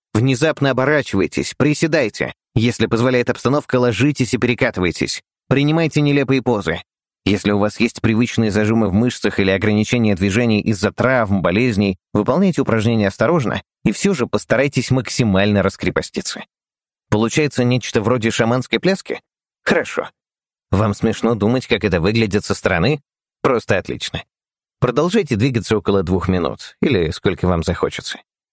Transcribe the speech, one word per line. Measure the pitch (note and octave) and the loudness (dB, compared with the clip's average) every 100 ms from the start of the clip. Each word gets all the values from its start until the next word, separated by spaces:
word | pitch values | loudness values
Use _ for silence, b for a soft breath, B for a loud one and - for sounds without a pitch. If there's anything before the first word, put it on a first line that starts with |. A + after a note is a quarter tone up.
| _ | _
Внезапно | G#2+ B2+ B2 D#3+ D3 C#3 | 0 0 2 0 0 0
оборачивайтесь, | B2+ C3 D3+ B2 G2 E2 - - - | 0 0 0 0 -2 -2 -2 -6 -2
приседайте. | D3+ D3+ D#3+ D#3 A2+ - C2 - _ - | -2 0 0 0 -2 -4 -8 -8 _ -2
Если | A#2 - A2+ | 0 0 0
позволяет | A2+ B2+ B2+ A#2+ | 0 2 0 0
обстановка, | A#2 B2 C#3+ - B2+ | -2 0 -2 0 0
ложитесь | B2 G#2+ C#3+ C#3+ B2 | 2 2 0 0 -2
и | A#2+ | 0
перекатывайтесь. | A#2+ A#2+ B2 F#2+ F2+ - - - - _ - | -2 0 -2 0 -2 -2 -4 -6 -14 _ -2
Принимайте | C3+ D3 D#3+ D#3+ D3+ | 0 2 2 0 0
нелепые | D3 C#3+ C3+ C3+ | 2 2 2 0
позы. | B2 A2 E2 E2 - _ _ _ - | 0 0 -2 -4 -8 _ _ _ -2
Если | G2 G#2 | 0 0
у | G#2 | 0
вас | G#2 - | 0 0
есть | A2+ - | -2 0
привычные | A#2 A2 B2 - A2 | 0 2 0 0 0
зажимы | G2 G#2+ A2+ G#2+ | 2 2 2 2
в | |
мышцах | F#2+ B2 - G#2 - | 2 0 -2 -2 0
или | F#2+ | 0
ограничения | F#2+ G#2 G#2 G#2+ B2 A2 F#2+ | 2 2 0 2 2 2 2
движений | G2 G2+ A#2+ G#2 | 0 2 2 2
из-за | - G2+ G2+ | 0 0 -2
травм, | - A2+ C3 G#2+ G2 | 0 2 2 2 0
болезней, | E2+ F#2+ B2+ G#2 G2+ F#2+ _ | 2 2 2 2 0 -2 _
выполняйте | G#2 G#2 D3 G3 D3+ | -2 2 2 2 0
упражнения | C3+ A2 A2 A2+ G2+ | 0 0 2 2 0
осторожно | - A2+ E3+ A2 - - _ | 2 2 2 0 -4 -8 _
и | - | -4
всё | G#2 G3+ | 0 0
же | E3 A#2 | 0 -2
постарайтесь | G#2+ - A#2 C#3+ C#3 - | -4 0 0 0 -2 0
максимально | C3 A2+ - A#2 F#2+ G#2 G2+ | -2 -2 0 2 2 4 2
раскрепоститься. | F#2+ - F2 D2 - - - - - _ _ _ _ _ _ | 2 -2 -2 -2 -4 -6 -8 -10 -14 _ _ _ _ _ _
Получается | G#2+ A2+ - D3+ - B2 | 0 0 0 0 0 0
нечто | B2 - A#2+ | 0 0 -2
вроде | G#2 B2 A2 | 0 0 0
шаманской | - A2+ B2 - A2+ | 0 0 0 -2 -2
пляски? | F3 F#3+ - A#2+ - _ _ _ - | 0 -2 -4 -10 -12 _ _ _ -2
Хорошо. | F3 B2+ - - - _ _ _ _ _ | -2 -2 -6 -8 -12 _ _ _ _ _
Вам | F#2+ G#2+ | 0 0
смешно | G2 A2+ - A#2 A#2 | 0 -2 0 0 2
думать, | G2+ B2+ - | 0 0 0
как | G#2+ | -2
это | G#2 E2+ | 0 2
выглядит | E2+ A2+ A2 G2 - | 2 2 0 0 -2
со | G2+ | -2
стороны? | - F2+ G2+ D3+ - _ _ _ | 0 2 0 -2 -6 _ _ _
Просто | C3+ A#2+ - F#2+ | 0 0 0 -2
отлично. | - B1 - - - _ _ _ _ _ | -2 -8 -10 -12 -16 _ _ _ _ _
Продолжайте | B2 A#2+ E3+ G#3+ F3 G#2 | -2 0 2 2 2 0
двигаться | C3+ A#2 F2+ G#2+ | 0 0 0 0
около | - G2 | 2 0
двух | E2+ F#2 - | 2 0 0
минут, | F#2 D2 - - - | 0 -2 -6 -14 -4
или | F#3 G#2+ D#2+ | 0 2 0
сколько | - G#2 E2+ F2+ | -2 -4 0 0
вам | F2 | 0
захочется. | E2 E2+ D#2+ - - - _ _ _ | -2 -2 -4 -4 -10 -12 _ _ _